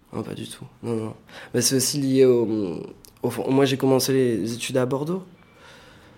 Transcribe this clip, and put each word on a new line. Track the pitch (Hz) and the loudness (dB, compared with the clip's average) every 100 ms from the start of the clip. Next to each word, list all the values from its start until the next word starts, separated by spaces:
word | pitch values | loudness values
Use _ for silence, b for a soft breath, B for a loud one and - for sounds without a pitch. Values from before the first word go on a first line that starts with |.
| _ | _
Non, | - | -10
pas | 104 101 | -8 -10
du | 113 | -12
tout. | - 127 - | -14 -18 -12
Non, | 117 113 | -6 -4
non. | 110 113 - B B | -6 -12 -20 B B
Mais | 123 | 0
c'est | 120 135 | 2 0
aussi | - 147 | 0 -2
lié | 135 131 | 0 6
au, | 131 120 110 110 95 82 - - - _ | 6 6 2 0 -2 -6 -10 -18 -20 _
au | 123 | -6
fond. | 117 - | -4 0
Moi, | 135 139 | 2 2
j'ai | 131 | 2
commencé | 135 131 127 | 2 2 2
les | 135 123 110 104 | 2 2 0 -4
études | 117 - 131 | -6 -4 -2
à | 123 | 0
Bordeaux. | 135 151 185 180 - B B B B B B B | -2 -4 -6 -8 -20 B B B B B B B